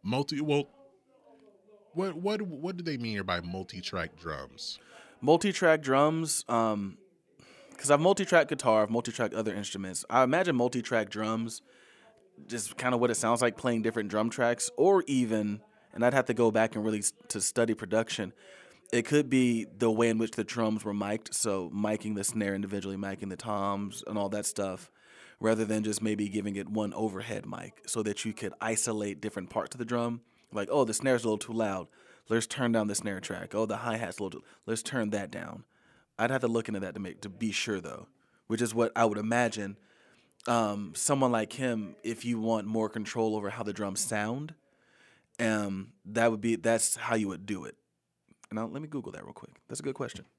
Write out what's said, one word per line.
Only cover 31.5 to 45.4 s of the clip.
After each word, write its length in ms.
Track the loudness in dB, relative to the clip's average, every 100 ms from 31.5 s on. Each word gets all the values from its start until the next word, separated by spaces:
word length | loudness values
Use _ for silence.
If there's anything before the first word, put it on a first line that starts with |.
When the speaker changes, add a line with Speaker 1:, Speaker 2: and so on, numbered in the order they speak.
Speaker 2:
loud. 360 | 0 0 -2 -8 _ -20 -20 _
Let's 180 | 0 0
turn 240 | 0 2
down 160 | 2 2
the 80 |
snare 240 | -2 -4 -6
track. 340 | -6 -8 -4 -2
Oh, 100 | -2
the 120 | -2
hi-hat's 400 | -4 -4 -4 -6
a 20 |
little 180 | -8 -8
too, 60 | -16 -18 -6
let's 160 | -6
turn 260 | -2 -2 -2
that 220 | -2 -4
down." 320 | -10 -10 -14 -18 _ _ _ _ -2
I'd 120 | 0
have 120 | 2
to 60 | 2
look 200 | 0 -2
into 120 | -6
that 140 | -6
to 60 | -6
make, 200 | -10 -10
to 60 | -14
be 220 | -4 -2
sure, 280 | -2 -2 -4
though, 260 | -4 -12 -16 _ _ _ _
which 160 | 0
is 100 | 0
what 180 | 2 2 4
I 80 |
would 140 | 4 4
imagine, 580 | 0 2 2 0 -8 -8 _ _ _ _ _ _ 0
um, 460 | 2 2 -2 -6
someone 360 | -4 0 2 4
like 200 | 2 -2
him, 420 | -4 -4 -2 -6 -8
if 200 | -8 -6
you 160 | -2 -2
want 260 | 0 0 0
more 200 | -2 -2
control 460 | -4 -6 -2 0 0
over 140 | -4
how 120 | -6
the 80 | -6
drums 260 | -4 -4 -4
sound, 540 | -2 -2 -2 -4 -8 -14 _ _ _ _ _ _ _ -2